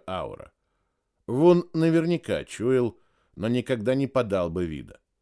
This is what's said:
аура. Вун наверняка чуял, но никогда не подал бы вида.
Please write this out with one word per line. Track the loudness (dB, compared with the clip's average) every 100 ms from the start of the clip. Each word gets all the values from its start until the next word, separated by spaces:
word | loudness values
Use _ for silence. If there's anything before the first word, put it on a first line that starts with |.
| -6
аура. | -8 -8 -12 -18 _ _ _ _ _ _ _ -6
Вун | 4 6 6 2
наверняка | 0 2 2 2 -2 -2 -4
чуял, | -4 -4 0 2 2 -4 _ _ _ -6
но | -2
никогда | -2 -2 -2 0 0
не | 0
подал | -2 0 -2 -2
бы | -2 -4
вида. | -6 -14 -20 _ _